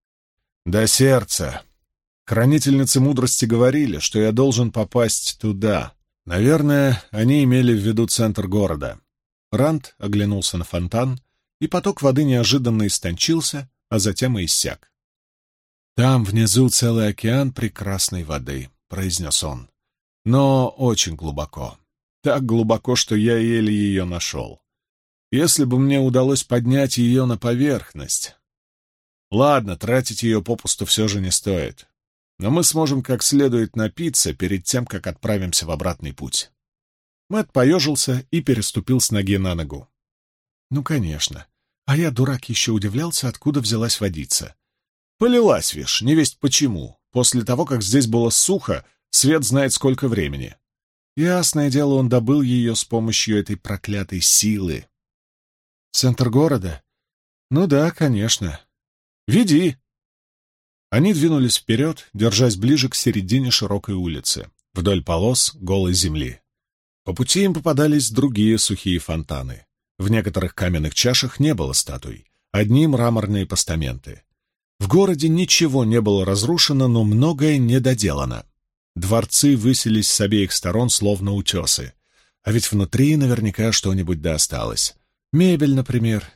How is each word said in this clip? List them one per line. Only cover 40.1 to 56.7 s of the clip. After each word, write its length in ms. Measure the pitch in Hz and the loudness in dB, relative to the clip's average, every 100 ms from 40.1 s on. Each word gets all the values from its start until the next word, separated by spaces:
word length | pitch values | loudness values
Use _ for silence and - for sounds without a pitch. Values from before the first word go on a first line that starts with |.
| _ _ _ _ _ - | _ _ _ _ _ -8
«Ну, 140 | 139 | -6
конечно. 640 | 131 151 87 73 - 69 - _ _ _ - | -2 -2 -2 -4 -6 -8 -18 _ _ _ -2
А 100 | 143 | 0
я, 160 | 165 | 0
дурак, 380 | 120 131 131 - | 0 -2 -2 -4
еще 240 | 113 - | -4 0
удивлялся, 560 | 110 101 117 170 - 123 | 0 -2 -4 -4 -4 -6
откуда 320 | - 151 143 | -4 -2 -2
взялась 400 | 107 113 113 - | 0 -2 -2 -2
водица. 540 | 101 80 65 - - _ _ _ _ _ _ - | -2 -4 -4 -4 -6 _ _ _ _ _ _ 0
Полилась, 560 | 240 240 214 104 - | 2 4 4 4 0
вишь, 280 | 76 64 - | -6 -4 -2
невесть 380 | 113 160 139 - | 2 2 2 0
почему, 600 | 143 - 143 90 65 - _ | 0 2 0 -2 -8 -16 _
после 320 | 123 123 127 | -2 0 0
того, 220 | 107 123 170 | 0 -2 -2
как 160 | 127 | -2
здесь 260 | 95 131 117 | 2 2 4
было 220 | 117 117 | 2 2
сухо, 560 | - - 196 - 80 - _ _ | 2 0 0 -2 -6 -8 _ _
свет 320 | - 131 160 | 0 2 2
знает 280 | 123 135 135 | 2 0 0
сколько 340 | - 135 131 135 | 0 0 0 -2
времени. 480 | 104 73 71 58 - _ _ _ _ _ - | -2 -4 -6 -12 -16 _ _ _ _ _ -2
Ясное 540 | 170 180 160 151 143 | 0 0 0 0 0
дело, 240 | 135 143 | 2 2
он 160 | 135 127 | 2 2
добыл 320 | 123 113 147 | 2 2 2
ее 340 | 131 123 117 110 | 2 2 0 -2
с 80 | |
помощью 560 | - 117 113 110 - 104 | -2 -2 -2 -2 0 0
этой 160 | 98 101 | 0 -6
проклятой 640 | - 98 - 101 95 92 | -8 -8 -6 -6 -6 -2
силы». 680 | - - 107 104 92 62 - _ _ _ _ _ _ _ _ _ _ | 0 2 2 0 -2 -6 -10 _ _ _ _ _ _ _ _ _ _
«Центр 360 | - 127 120 120 | 0 2 2 2
города? 540 | 123 156 127 90 | 2 2 0 -4